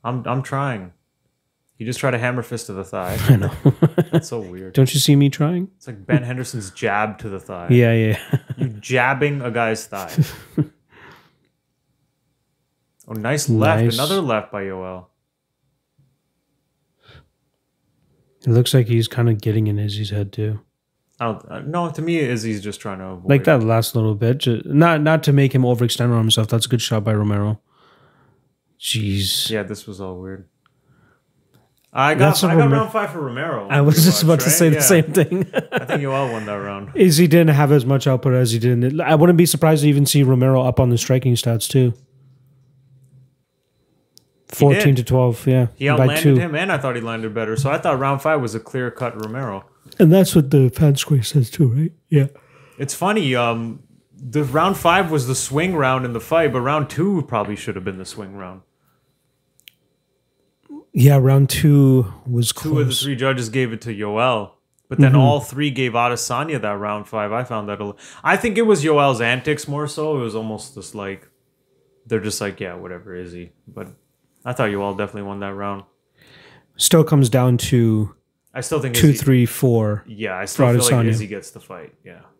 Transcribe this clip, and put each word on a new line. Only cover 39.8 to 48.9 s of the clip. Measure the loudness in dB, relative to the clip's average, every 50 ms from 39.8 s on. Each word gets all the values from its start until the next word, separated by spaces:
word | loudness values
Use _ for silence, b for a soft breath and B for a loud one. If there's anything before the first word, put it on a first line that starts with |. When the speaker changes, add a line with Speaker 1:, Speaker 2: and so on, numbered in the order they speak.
| 4
Speaker 2:
to | 4
even | 4 4 2
see | 4 4 4
Romero | 4 4 4 4 4 4 4 4
up | 2 2 2 2
on | 2 2
the | 2
striking | 0 2 2 0 2 2 2 0
stats, | 0 0 -2 -2 -2 -4
too. | 0 2 2 2 2 0 -4 _ _ _ _ _ _ _ _ _ _ _ _ _ _ _ _ _ _ _ _ _ _ _ -20 _ _ _ _ _ _ _ _ _ _ _ _ _ _ _ _ _ _ _ -20 _ _ _ _ _ _
Speaker 1:
He | 0
did. | 4
Speaker 2:
Fourteen | 6 6 6 6 4 4 2
to | 2 0
twelve, | 0 0 2 2 2 0 -2 0
yeah. | 2 2 2 2 0 -2
Speaker 1:
He | _ -2
Speaker 2:
By | 0 2
Speaker 1:
outlanded | 4 2 2 2 2 4
Speaker 2:
two. | 4 4
Speaker 1:
him, | 4 2 0 -4
and | -4 -2 -2
I | -2
thought | -2 -2 -4 -4
he | -4
landed | -6 -6 -6 -6 -6 -6 -4
better. | -4 -4 -4 -4
So | -4 -2 -2
I | -2 0
thought | 0 0 0 0
round | 0 -2 -2 0
five | 0 0 0 0
was | -2 -4 -6
a | -8
clear-cut | -10 -8 -8 -6 -6 -6